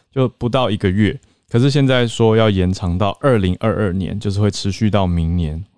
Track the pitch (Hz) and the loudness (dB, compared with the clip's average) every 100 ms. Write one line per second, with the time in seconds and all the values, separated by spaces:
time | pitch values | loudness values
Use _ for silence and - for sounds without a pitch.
0 | _ 135 123 - 117 131 120 104 98 98 | _ -2 -2 -2 -2 0 0 0 0 2
1 | 101 139 _ _ _ 117 139 143 135 127 | 0 -2 _ _ _ 0 2 2 2 2
2 | 120 - 113 110 110 95 90 92 90 90 | 0 2 2 4 4 2 0 0 -2 -2
3 | 101 - 143 117 92 87 110 92 104 95 | -2 -2 0 2 0 0 -2 -2 -2 -2
4 | 90 101 104 98 104 - 98 92 110 101 | -4 -6 -4 0 0 -2 -6 -2 0 0
5 | 92 85 82 87 80 78 101 | 0 0 0 -2 -2 -6 -12